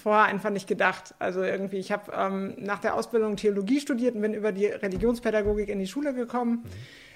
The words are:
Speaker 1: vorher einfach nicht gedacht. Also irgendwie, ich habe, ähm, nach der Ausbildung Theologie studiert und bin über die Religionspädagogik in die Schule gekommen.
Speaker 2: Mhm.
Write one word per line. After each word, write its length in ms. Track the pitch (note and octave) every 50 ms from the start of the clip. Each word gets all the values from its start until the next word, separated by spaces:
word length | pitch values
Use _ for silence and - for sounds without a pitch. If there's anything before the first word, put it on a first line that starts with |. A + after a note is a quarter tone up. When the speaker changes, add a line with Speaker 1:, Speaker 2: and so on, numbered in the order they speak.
Speaker 1:
vorher 220 | - G#3 G#3+ G#3+ G#3+
einfach 260 | - G3+ F#3+ G#3 G#3+
nicht 160 | G3+ F#3+ G3 -
gedacht. 460 | G3 - G3 F#3 F#3 - - - - -
Also 240 | - F#3+ F3+ F#3+
irgendwie, 340 | F#3 F#3+ G3 F#3 G3 F#3+ G3
ich 160 | F#3+ F#3 -
habe, 180 | G#3 G3+ - - -
ähm, 380 | G3 G3 F#3+ G3 G3 G3 F#3+ -
nach 220 | - G3+ G3+ G3+ -
der 160 | - G#3 -
Ausbildung 420 | A3+ A3 - A#3+ A3+ G#3+ G#3+ G3+
Theologie 440 | F#3+ G#3+ G#3 G3+ G3+ F#3+ G3+ C#4 D4
studiert 340 | C#4+ - C#4 A3+ B3+ B3 A#3
und 80 | G#3
bin 100 | G#3 G#3+
über 180 | G#3+ G#3+ G3+ G#3+
die 120 | F#3 G3 G#3
Religionspädagogik 1000 | G#3 - - G3+ G3 F#3 F3 G#3+ A#3+ A#3+ A#3 - A3 G#3+ G#3+ G3+ G#3 G#3 G#3+ G3+ G#3
in 100 | G#3 G3
die 80 | F#3+ F#3+
Schule 260 | - C#4+ D4 C#4+ B3+
gekommen. 500 | B3 A#3 A#3 A#3+ B3 A#3+ A#3 A#3+ A#3 A3+
Speaker 2:
Mhm. 60 | F#2 F2+ G#2 C3 - - - - -